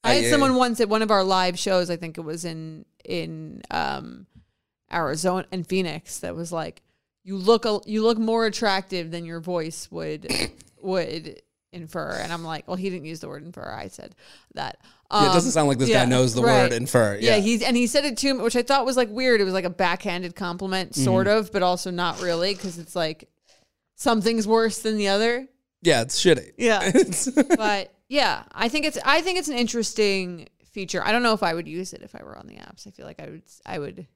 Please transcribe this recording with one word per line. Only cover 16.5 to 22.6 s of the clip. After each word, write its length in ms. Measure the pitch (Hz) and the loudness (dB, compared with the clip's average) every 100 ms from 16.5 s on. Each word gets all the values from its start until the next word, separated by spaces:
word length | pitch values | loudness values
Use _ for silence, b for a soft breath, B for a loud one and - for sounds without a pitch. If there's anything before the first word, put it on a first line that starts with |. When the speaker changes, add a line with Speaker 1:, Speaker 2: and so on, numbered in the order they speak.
| - - | 4 4
Speaker 1:
word 20 | |
infer. 440 | 117 - 127 107 101 | 0 2 4 4 2
Speaker 2:
Yeah, 160 | 226 220 | 4 4
Speaker 1:
Yeah. 60 | |
Speaker 2:
he's, 200 | 202 233 | 4 2
and 140 | 247 240 | 2 2
he 100 | 240 | 4
said 180 | 294 285 | 2 0
it 100 | 226 | -2
to 140 | 269 | -2
me, 80 | 262 | 0
which 140 | 226 247 | 0 0
I 60 | |
thought 240 | 240 277 247 | 2 2 2
was, 100 | 254 | 0
like, 140 | 240 | 0
weird. 300 | 208 254 226 | 0 2 4
It 20 | |
was, 80 | 196 | 4
like, 100 | 190 | 0
a 60 | 175 | -4
backhanded 640 | 170 180 180 202 175 180 | 0 0 0 -4 -4 -6
compliment, 580 | 175 185 175 190 190 180 | -6 -6 -6 -4 -4 -4
Speaker 1:
Mm-hmm. 120 | - | -2
Speaker 2:
sort 220 | 131 113 196 | 2 2 4
of, 240 | 214 190 | 2 2
but 100 | 202 | 0
also 280 | 180 180 190 | 0 0 -4
not 300 | 175 175 - | -4 -4 -2
really, 320 | 180 170 185 | -4 -2 -2
'cause 240 | 190 | -2